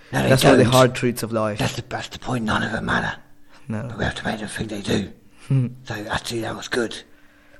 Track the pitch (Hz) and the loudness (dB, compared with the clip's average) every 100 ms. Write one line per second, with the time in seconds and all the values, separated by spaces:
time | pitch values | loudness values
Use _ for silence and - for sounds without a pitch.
0 | - 135 131 131 147 131 123 127 127 127 | -6 -2 4 6 8 8 8 8 6 4
1 | 123 120 110 113 107 104 120 - - 104 | -2 -2 -2 0 0 -2 -4 -4 -8 -10
2 | - - - 123 107 - 113 110 - - | -10 -10 -6 -4 0 -2 -2 -4 -2 -2
3 | - - - - - - - 110 120 - | -2 -8 -14 -20 -20 -16 -8 -6 -6 -4
4 | - - - 107 107 - 113 104 98 113 | -4 -4 -6 -6 -8 -6 -6 -6 -2 -2
5 | 95 - - - - 135 127 - - 113 | -2 -12 -20 -20 0 0 0 -6 -10 -10
6 | 110 - - 117 107 98 - 123 110 - | -6 -6 -4 -6 -6 -8 -4 -2 -2 -6
7 | - - - _ - | -16 -20 -20 _ -20